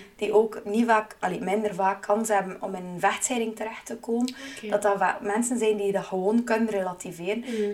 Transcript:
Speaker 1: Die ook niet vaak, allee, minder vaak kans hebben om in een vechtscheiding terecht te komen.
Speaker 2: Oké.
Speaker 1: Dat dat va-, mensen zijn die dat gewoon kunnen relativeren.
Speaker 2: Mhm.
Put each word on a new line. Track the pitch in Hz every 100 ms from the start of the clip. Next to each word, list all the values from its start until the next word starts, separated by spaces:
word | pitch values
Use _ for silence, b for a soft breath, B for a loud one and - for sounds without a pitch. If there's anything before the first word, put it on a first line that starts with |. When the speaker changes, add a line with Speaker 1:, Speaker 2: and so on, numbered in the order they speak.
| - -
Speaker 1:
Die | 208
ook | 208 226 - 202
niet | 220 233
vaak, | 214 214 -
allee, | 180 170
minder | 185 208 208 175
vaak | 190 202
kans | - 208 220
hebben | 202 185 180
om | 190 185
in | 180
een | 175
vechtscheiding | 196 - - 240 226 220
terecht | 220 233 -
te | 226
komen. | - 233 254 B 269 B
Speaker 2:
Oké. | 214
Speaker 1:
Dat | 208
dat | 208 196
va-, | 180 -
mensen | 202 220 240 233
zijn | 214 208
die | 202
dat | 190 -
gewoon | 190 190 233
kunnen | 233 220 220
relativeren. | 202 185 185 180 165 180 233
Speaker 2:
Mhm. | 247 220 202